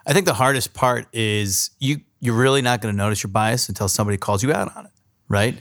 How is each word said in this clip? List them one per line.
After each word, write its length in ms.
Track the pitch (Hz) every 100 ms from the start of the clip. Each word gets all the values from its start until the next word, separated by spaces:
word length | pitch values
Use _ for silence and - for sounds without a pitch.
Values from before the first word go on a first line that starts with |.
| -
I 80 |
think 140 | 143 175
the 80 | 110
hardest 400 | 127 135 - -
part 320 | 127 120 113
is 600 | 117 110 104 101 98 - -
you, 220 | 135 147 - _
you're 180 | 120 113
really 240 | 131 139
not 200 | 123 120
gonna 120 | 110
notice 300 | 101 101 104
your 80 | 104
bias 360 | 101 110 120 -
until 220 | 98 101
somebody 280 | - 104 101
calls 260 | - 101
you 100 | 123
out 240 | 151 - -
on 80 | -
it, 60 | _ _ _ -
right? 300 | 101 113 120